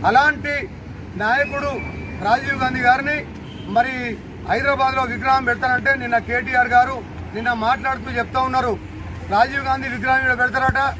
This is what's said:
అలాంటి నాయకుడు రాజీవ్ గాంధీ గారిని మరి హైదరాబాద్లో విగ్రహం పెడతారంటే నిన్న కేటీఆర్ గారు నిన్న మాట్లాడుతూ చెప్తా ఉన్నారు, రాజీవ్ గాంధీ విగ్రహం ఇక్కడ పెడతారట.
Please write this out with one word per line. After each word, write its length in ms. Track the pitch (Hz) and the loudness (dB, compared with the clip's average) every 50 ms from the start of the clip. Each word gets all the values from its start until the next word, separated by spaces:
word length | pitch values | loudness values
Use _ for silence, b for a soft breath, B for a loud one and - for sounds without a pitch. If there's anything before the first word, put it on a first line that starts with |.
| - 180 | 2 6
అలాంటి 460 | 220 254 285 302 294 294 294 294 285 285 - - - - - - - - - - - 185 | 6 6 6 6 2 0 -4 -4 -4 -4 -6 -8 -12 -14 -14 -14 -14 -14 -14 -12 -6 -2
నాయకుడు 480 | 208 214 240 277 285 285 - 277 285 285 269 - - - - - - - - - 190 | 0 2 2 2 2 0 -2 -4 -4 -4 -4 -4 -8 -8 -10 -10 -10 -10 -10 -4 2
రాజీవ్ 340 | 202 233 262 269 285 277 262 | 2 2 2 2 -4 -2 -2
గాంధీ 200 | 262 254 254 254 247 247 | -2 -2 -2 2 4 4
గారిని 280 | 254 269 277 285 294 294 294 - - - - - - - - - 196 | 4 4 2 -2 -4 -4 -6 -10 -14 -14 -16 -14 -14 -12 -10 0 0
మరి 180 | 233 240 262 262 254 247 240 208 - - - - - - - | 2 2 2 -2 -6 -6 -6 -6 -8 -12 -16 -14 -12 -4 -2
హైదరాబాద్లో 540 | 185 240 277 285 277 262 269 262 - 269 262 233 | -2 0 2 0 2 2 2 2 2 0 -2 -2
విగ్రహం 340 | 240 220 247 262 262 269 262 240 | -4 -2 2 2 2 2 2 0
పెడతారంటే 460 | 240 - 254 254 254 247 214 269 277 262 | -2 0 0 0 0 2 2 0 0 0
నిన్న 160 | 247 240 240 233 - 226 | 0 0 0 0 0 0
కేటీఆర్ 420 | 240 247 - 254 254 247 247 240 240 | -2 -2 -2 0 2 2 2 6 6
గారు 200 | 247 254 262 269 240 - - - - - - - | 6 6 4 0 -6 -8 -10 -12 -12 -12 -8 -8
నిన్న 160 | 214 233 247 240 220 214 | -4 -2 -2 -2 0 2
మాట్లాడుతూ 440 | 233 262 - 254 269 262 - 226 262 240 240 | 2 0 2 0 -2 -2 -2 -6 -4 -4 -4
చెప్తా 240 | 226 - - 262 262 254 | -4 0 0 0 0 2
ఉన్నారు, 260 | 254 254 247 240 202 165 - - - - - - - - - - 190 | 2 0 0 0 -2 -4 -6 -12 -12 -12 -12 -10 -10 -10 -4 0 4
రాజీవ్ 320 | 208 240 262 277 285 269 269 | 4 4 4 2 -2 0 0
గాంధీ 180 | 262 262 269 262 240 | -2 0 -2 -4 -4
విగ్రహం 240 | 233 214 262 262 254 | -2 0 2 2 4
ఇక్కడ 140 | 254 254 247 240 | 4 2 4 4
పెడతారట. 400 | 247 247 - 262 262 262 254 269 277 269 - | 2 2 2 2 2 2 2 2 0 0 -2